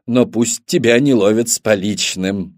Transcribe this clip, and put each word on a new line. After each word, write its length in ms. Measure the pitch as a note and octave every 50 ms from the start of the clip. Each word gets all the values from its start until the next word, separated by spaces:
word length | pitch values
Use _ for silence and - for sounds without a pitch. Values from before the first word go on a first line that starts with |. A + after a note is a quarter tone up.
| _
но 220 | - A#2+ B2 A#2+ A2+
пусть 360 | - A2 A#2+ A2+ - - - -
тебя 320 | - F3+ A#2+ A#2 A#2 A#2+
не 160 | C#3+ C#3+ C3+
ловят 340 | A2+ F#2+ G2+ G#2+ A2+ A#2 A#2
с 80 | - -
поличным. 960 | - A2 G#2+ G2+ F#2 G#2+ G#2 F#2 - - - F#2 F#2 F#2+ G2 G2+ F2+ - -